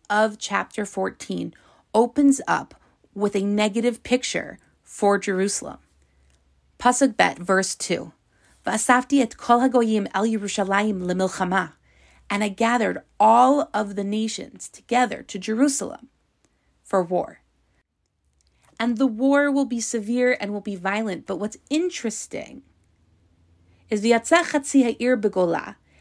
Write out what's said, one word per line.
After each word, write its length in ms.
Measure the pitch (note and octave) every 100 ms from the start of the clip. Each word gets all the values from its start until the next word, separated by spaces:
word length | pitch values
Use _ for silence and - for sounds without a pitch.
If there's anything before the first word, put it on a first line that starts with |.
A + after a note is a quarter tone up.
| -
of 300 | G#3 A3 G#3+
chapter 440 | - G3 F#3+ -
fourteen 720 | G3+ - F#3+ - - F3+ F3 - _ _ _
opens 480 | G#3+ A#3+ - C#4+ C4+ -
up 260 | E3+ - - _ _ _
with 220 | G3 G3+ G3+
a 80 |
negative 580 | G3+ G#3 G#3+ G3+ A#3 A3
picture 560 | - B3+ - - - - _ _
for 380 | _ - G3+ G3+
Jerusalem. 580 | G3 F#3 G3 - D3+ - _ _ _ _ _ _ _ _ _ -
Pasuk 360 | A#3+ B3+ C4+ G#3+
Bet, 220 | F3+ -
verse 380 | F3+ F#3+ F#3 -
two. 380 | - F3 E3 - _ _ _ _ -
"Va'asafti 560 | A3 - B3+ C4 C#4
et 160 | A#3 -
kol 220 | - A#3+
hagoyim 500 | C4 B3+ A3+ G#3+ G3
el 140 | F#3+ A3+
Yerushalayim 800 | A3 G3+ - G3 G3 G#3+ G3
lemilchama." 720 | F3+ F3+ F#3+ - F#3 F#3 E3 - _ _ _ _ -
"And 120 | G3+
I 60 | G#3+
gathered 540 | F#3+ A3+ A#3+ G3+ F3+ - -
all 500 | G#3+ A3+ B3+ C#4+ B3 G#3
of 200 | G3+ G3
the 80 |
nations 680 | G3 G#3+ A3 - - - -
together 520 | - - A#3+ B3 -
to 160 | - G3
Jerusalem 720 | F3+ A3 C#4+ C4+ G3 - - _ _ _ _ _ _ _
for 220 | - G3
war." 380 | E3+ F3+ - - _ _ _ _ _ _ _ _ _ _ _ _ _ -
And 180 | A#3 A3
the 80 | C4+
war 460 | G#3+ C4+ C#4+ C#4+
will 140 | C#4 C4
be 160 | A#3
severe 540 | A3 A#3 G3+ A#3+ B3 B3+
and 100 | G3+
will 100 | G#3
be 140 | G3+ G3
violent. 520 | F#3 G3+ A3+ F3 -
But 80 | F#3+
what's 220 | G#3 - -
interesting 920 | D4+ F4+ - A3 - - - - - - _ _ _ _ _ _ _ _ _ _ _ -
is 120 | G#3+
"V'yatzeh 400 | A3 A#3 - E4
chatzi 400 | E4+ D4+ C#4 C#4
ha'ir 320 | A#3+ - A#3+ B3
begola." 640 | G3+ F#3 F3+ E3 - - _ _